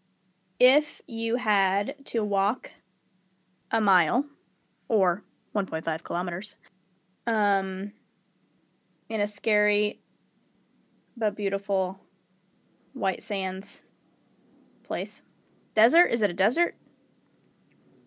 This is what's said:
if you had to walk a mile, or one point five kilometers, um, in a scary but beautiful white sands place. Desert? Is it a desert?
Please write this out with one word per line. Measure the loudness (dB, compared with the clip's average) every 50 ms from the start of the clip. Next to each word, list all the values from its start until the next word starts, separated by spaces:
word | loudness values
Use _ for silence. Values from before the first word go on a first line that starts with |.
| _ _ _ _ _ _ _ _ _ _ _ 4
if | 4 6 6 4 2 -2 -8 -18 -14
you | -10 -6 -4 -2 -2 -2
had | -2 0 0 2 2 2 2 0 -2 -2 -4 -8 -12 -10
to | -6 -4 -4 -2
walk | 0 0 0 2 0 0 -4 -8 -18 -20 _ _ _ _ _ _ _ _ _ _ _ _ _ _ _ _ _ _ -4
a | -2 0
mile, | 2 4 4 4 4 2 2 0 0 -2 -8 _ _ _ _ _ _ _ _ _ _
or | 0 2 2 4 2 2 -2 -6 _ _ _ _ _
one | -4 -4 -4
point | -2 -4 -6 -4
five | -4 -4 -4 -4
kilometers, | -6 -4 -4 -4 -4 -6 -8 -8 -10 -12 _ _ -20 _ _ _ _ _ _ _ _ _ _ -6
um, | -2 0 2 2 2 2 0 0 -2 -6 -6 -8 -10 -12 _ _ _ _ _ _ _ _ _ _ _ _ _ _ _ _ _ _ _ _ _ _ -6
in | -4 -2
a | -2
scary | -2 -2 -2 0 2 2 4 4 2 2 2 0 -2 -4 -8 _ _ _ _ _ _ _ _ _ _ _ _ _ _ _ _ _ _ _ _ _ _ -6
but | -4 -2 -2 -2
beautiful | -2 -4 -4 -4 -4 -4 -2 -2 -2 -2 -2 -6 -10 _ _ _ _ _ _ _ _ _ _ _ _ _ _ _ _ _ _ -8
white | -4 -2 -2 -2 -2
sands | -4 -4 -4 -4 -4 -4 -6 -6 -8 -8 -10 -10 -12 _ _ _ _ _ _ _ _ _ _ _ _ _ _ _ _ _ _ _ _
place. | -6 -6 -6 -6 -6 -8 -12 -14 _ _ _ _ _ _ _ _ _ 2
Desert? | 4 4 6 6 6 4
Is | 4 2 0 0
it | 0
a | 0
desert? | 2 0 0 2 0 -2 -2 -4 _ _ _ _ _ _ _ _ _ _ _ _ _ _ _ _ _ _ _ _ _ _ _ _ _ _